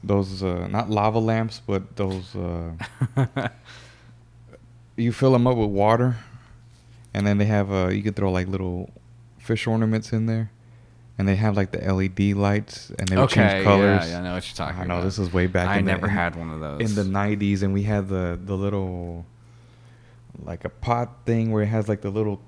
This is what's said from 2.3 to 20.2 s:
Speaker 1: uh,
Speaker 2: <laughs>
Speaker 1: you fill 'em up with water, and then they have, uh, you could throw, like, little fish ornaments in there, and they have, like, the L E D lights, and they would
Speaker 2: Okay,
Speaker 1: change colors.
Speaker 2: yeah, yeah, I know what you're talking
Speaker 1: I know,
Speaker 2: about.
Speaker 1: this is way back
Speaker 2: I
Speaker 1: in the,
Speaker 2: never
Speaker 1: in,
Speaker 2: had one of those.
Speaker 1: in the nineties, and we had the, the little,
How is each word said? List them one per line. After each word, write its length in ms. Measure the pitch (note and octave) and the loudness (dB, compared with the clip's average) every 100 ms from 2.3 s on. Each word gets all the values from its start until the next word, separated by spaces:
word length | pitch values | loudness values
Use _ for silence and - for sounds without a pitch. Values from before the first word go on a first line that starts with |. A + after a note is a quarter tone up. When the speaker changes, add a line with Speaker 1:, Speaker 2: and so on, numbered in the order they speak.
Speaker 1:
uh, 380 | F#2+ F2 E2+ E2+ E2 - - C3 - | -8 -6 -6 -8 -10 -14 -6 -4 -2
Speaker 2:
<laughs> 320 | B2+ - - - - - - - - - - - - - - - - - | -2 -2 -6 -8 -20 -20 -20 -20 -20 -20 -20 -20 -20 -20 -20 -20 -16 -2
Speaker 1:
you 160 | A#2+ | -2
fill 220 | A2+ C3+ | 2 4
'em 120 | B2+ A#2+ | 6 4
up 100 | B2 | 2
with 140 | G#2 | 2
water, 460 | G2 G#2 A#2 B2+ A#2 - - - - - - - - - | 4 4 6 2 0 -10 -20 -20 -20 -20 -20 -20 -20 -8
and 140 | G2+ G2+ | -2 2
then 120 | G2+ | 2
they 80 | G#2 | 4
have, 240 | G#2 G2 | 2 2
uh, 160 | G2 F2+ | 0 2
you 140 | G2+ | 0
could 140 | G#2 G2+ | -2 0
throw, 140 | G2 | 0
like, 160 | F#2 F2+ | 0 0
little 420 | F#2+ F#2 F2+ - - - - - - | -4 -4 -6 -8 -16 -20 -20 -20 -18
fish 280 | - A2+ A#2+ | -4 -2 0
ornaments 460 | A2+ A2 A2 - | 0 2 0 -2
in 140 | A2+ A2+ | -2 0
there, 240 | A2+ A2 - - - - - - - | -2 -4 -10 -20 -20 -20 -20 -16 -2
and 80 | G2 | 0
they 80 | G2 | 2
have, 200 | G#2+ G2+ | 2 2
like, 160 | F#2+ | -2
the 100 | - | -2
L 180 | F2 F#2+ | 0 0
E 60 | F#2+ | 0
D 260 | F#2 G2+ | 2 2
lights, 560 | G2+ G2+ G2+ - - - - | 4 2 2 -2 -16 -12 -6
and 100 | F#2 | 0
they 80 | F#3+ | 4
would 80 | |
Speaker 2:
Okay, 100 | - - G#2+ | 4 6 4
Speaker 1:
change 140 | G2 | 4
colors. 380 | G2+ G2 G2+ G2 | 6 6 6 4
Speaker 2:
yeah, 60 | E2 | 2
yeah, 80 | F2 | -4
I 40 | |
know 120 | F2+ | -4
what 120 | F#2 - | -6 -8
you're 100 | - | -6
talking 240 | D2 F2 | -6 -4
Speaker 1:
I 40 | |
know, 100 | F2+ | -4
Speaker 2:
about. 100 | F2 | -2
Speaker 1:
this 140 | F#2 F#2+ | -2 -2
is 140 | F2+ | 0
way 140 | F2+ F2+ | 2 2
back 220 | F#2 F2+ | 2 0
Speaker 2:
I 100 | G2+ | 0
Speaker 1:
in 60 | |
the, 80 | F#2+ | 0
Speaker 2:
never 140 | F#2+ G2 | 0 0
Speaker 1:
in, 60 | |
Speaker 2:
had 240 | G2 F2 E2 | 0 0 -4
one 140 | E2 | -8
of 100 | D#2 | -8
those. 200 | D2+ D2 | -8 -6
Speaker 1:
in 140 | A2 | -4
the 100 | G#2 | -2
nineties, 580 | F#2+ G2 G2+ G#2 G2+ G2 | 0 0 0 0 0 0
and 100 | G2 | 0
we 100 | G2 | 0
had 240 | G#2 G#2 F#2+ | 0 -2 -2
the, 300 | F#2+ F2+ F2 | -4 -4 -6
the 140 | F#2+ G2 | -6 -4
little, 680 | G2+ G2+ F#2 F2+ F2 E2+ E2 - - - - - - - - - | -2 -2 -4 -6 -10 -10 -14 -20 -20 -20 -20 -20 -20 -20 -20 -20